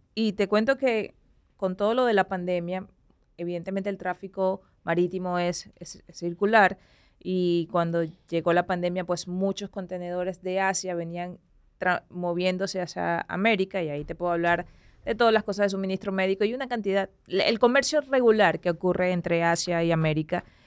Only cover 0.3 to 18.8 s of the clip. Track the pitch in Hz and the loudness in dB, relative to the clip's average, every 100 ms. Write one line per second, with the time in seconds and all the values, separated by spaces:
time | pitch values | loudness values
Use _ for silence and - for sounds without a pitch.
0.3 | 196 196 208 226 269 262 220 - - _ | 0 0 2 2 0 0 0 -4 -12 _
1.3 | _ _ - 190 185 208 254 247 202 185 | _ _ -6 -4 0 0 2 2 2 2
2.3 | 185 180 180 175 185 196 _ _ _ _ | -2 -2 -4 -4 -6 -10 _ _ _ _
3.3 | - 175 175 175 190 202 196 185 180 190 | -10 -6 -6 -6 -4 -4 -4 -6 -6 -8
4.3 | - 185 196 _ _ - 170 180 185 185 | -2 -2 -2 _ _ -2 0 0 -2 -4
5.3 | 180 175 175 - - 165 - - - 175 | -2 -2 -4 -10 -18 -18 -18 -20 -8 -6
6.3 | 170 202 220 185 190 _ _ _ _ 180 | 0 4 6 6 4 _ _ _ _ -4
7.3 | 185 175 170 160 175 170 170 165 - - | 0 2 0 0 0 0 0 -2 -8 -4
8.3 | 170 175 175 175 180 175 180 175 170 180 | -2 2 2 2 0 -2 -2 -4 -4 -4
9.3 | 180 196 196 196 196 180 180 175 180 180 | -2 -2 -2 -8 -10 -8 -8 -6 -4 -4
10.3 | 185 185 185 190 185 185 170 165 175 180 | -6 -4 0 0 -2 -4 -6 -6 -8 -10
11.3 | - _ _ _ - 185 175 - 180 175 | -12 _ _ _ -4 -2 -2 -4 -6 -4
12.3 | 175 185 185 190 185 175 180 170 170 - | 0 0 0 -4 -4 -6 -4 -2 -2 -4
13.3 | 175 226 202 190 190 160 147 151 160 175 | -2 0 2 -2 -4 -6 -6 -8 -6 -4
14.3 | 170 170 170 175 - - _ - 226 233 | 0 0 0 -4 -16 -20 _ -6 2 4
15.3 | 220 208 196 202 196 190 190 202 190 190 | 4 0 -2 0 0 -4 -4 -4 -2 0
16.3 | 190 214 254 254 233 196 196 190 _ - | 0 -2 -2 -6 -4 0 0 -2 _ -4
17.3 | 185 - 226 240 277 269 302 269 269 233 | 0 2 4 4 4 2 0 2 4 6
18.3 | 220 180 165 180 170 | 6 4 2 -2 0